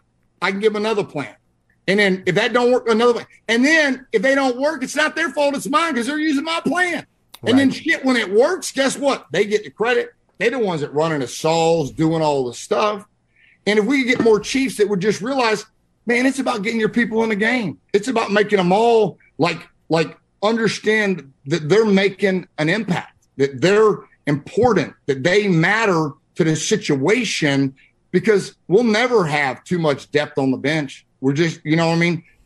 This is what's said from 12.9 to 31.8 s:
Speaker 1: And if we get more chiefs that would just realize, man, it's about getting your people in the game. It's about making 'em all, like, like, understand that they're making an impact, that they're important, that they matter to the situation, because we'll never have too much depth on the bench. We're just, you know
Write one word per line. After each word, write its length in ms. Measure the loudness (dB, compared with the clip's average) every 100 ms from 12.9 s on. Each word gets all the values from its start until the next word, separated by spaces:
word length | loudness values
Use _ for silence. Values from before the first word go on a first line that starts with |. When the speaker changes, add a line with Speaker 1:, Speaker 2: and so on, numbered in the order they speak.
| -4 -10 _ _ _ _ _ 0
Speaker 1:
And 100 | 2
if 80 | 2
we 200 | 0 0
get 160 | 2
more 180 | 4 2
chiefs 380 | 0 -2 -2 0
that 120 | -2
would 120 | 0
just 200 | 0 -2
realize, 440 | -2 -2 0 -2 -6 _ _ _ -4
man, 180 | 0 0
it's 140 | 0
about 240 | -4 -4
getting 160 | -4 -2
your 100 | -2
people 320 | 0 -2 0
in 60 | -2
the 60 | -2
game. 420 | -2 -2 -4 -8 _
It's 140 | -2 -2
about 240 | -4 0
making 280 | 0 2 2
'em 120 | 4
all, 480 | 4 4 4 2 -2 _ -2
like, 220 | -2 -2 -12 _ -2
like, 280 | -2 -2 -8 _ _
understand 920 | -2 0 0 -2 0 0 0 -2 -8 _ -6
that 240 | -4 2
they're 160 | 2 4
making 640 | 2 2 0 -2 -2 -4 -4
an 120 | -2
impact, 440 | -2 -2 -4 -6 _ _ -4
that 240 | -4 0
they're 380 | 2 4 4 2 -6 _ -4
important, 680 | -4 -4 0 2 2 -2 -6 -6
that 180 | -2
they 240 | 2 2 4
matter 640 | 2 2 2 2 0 -2 -6 _
to 100 | -2
the 120 | -2 -2
situation, 1200 | 0 -2 0 0 0 0 -2 -2 0 2 0 -4 _ _ _
because 440 | -2 2 0 -2 -12 0
we'll 160 | 2
never 420 | 4 2 2 2 2
have 380 | 0 -2 -4
too 140 | -4 -2
much 320 | 0 -2 -2
depth 280 | -4 -2 -2
on 100 | -2
the 80 | -2
bench. 480 | -2 -2 -4 -12 _ _
We're 120 | -2
just, 260 | 0 -2 -4
you 120 | -2
know 120 | 0